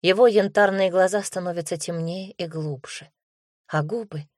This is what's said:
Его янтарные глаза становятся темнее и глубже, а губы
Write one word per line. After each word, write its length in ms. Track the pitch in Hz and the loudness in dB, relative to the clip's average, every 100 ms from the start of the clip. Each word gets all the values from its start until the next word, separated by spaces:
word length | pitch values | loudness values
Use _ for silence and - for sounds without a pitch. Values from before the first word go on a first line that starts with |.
Его 260 | 175 190 247 | 2 6 6
янтарные 600 | 208 196 - 202 190 190 | 6 2 4 4 4 2
глаза 340 | 180 185 202 | 4 2 2
становятся 540 | 196 190 180 175 160 165 | -4 -6 -6 -6 -6 -6
темнее 540 | - 165 165 185 190 | -6 -6 -6 -8 -12
и 160 | - 170 | -10 -8
глубже, 640 | 160 156 135 - - 151 _ _ _ _ _ _ | -6 -6 -8 -12 -16 -18 _ _ _ _ _ _
а 160 | 156 | -4
губы 440 | 151 226 214 156 147 | -2 -6 -8 -12 -12